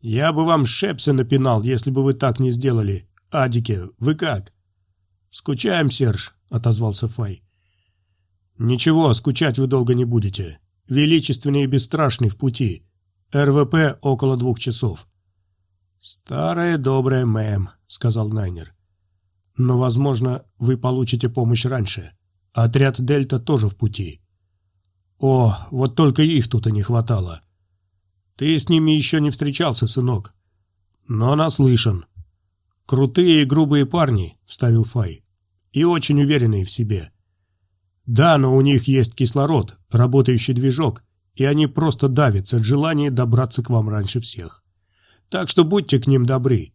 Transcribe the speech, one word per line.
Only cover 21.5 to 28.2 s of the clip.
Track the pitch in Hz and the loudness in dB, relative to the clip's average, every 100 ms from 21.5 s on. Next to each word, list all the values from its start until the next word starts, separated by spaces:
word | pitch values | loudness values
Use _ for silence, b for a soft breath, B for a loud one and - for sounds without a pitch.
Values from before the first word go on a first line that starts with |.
| 117 123 | 0 -2
раньше. | 127 101 - 80 _ _ _ _ | -4 -4 -8 -12 _ _ _ _
Отряд | - 117 127 135 - | 0 0 2 2 0
«Дельта» | 123 143 131 131 | -2 0 0 -4
тоже | 117 143 107 | 0 0 0
в | - | -2
пути». | 107 104 90 76 _ _ _ _ _ _ _ _ _ _ | -4 -4 -10 -12 _ _ _ _ _ _ _ _ _ _
«О, | 135 131 117 98 - | 2 4 2 0 -6
вот | 131 131 117 | -4 -2 2
только | 156 123 | 2 4
их | 156 156 117 | 2 2 0
тут | 117 113 | -2 -2
и | |
не | 107 | -2
хватало». | 98 117 113 110 90 80 _ _ _ _ _ _ _ _ | 0 -2 0 -2 -4 -10 _ _ _ _ _ _ _ _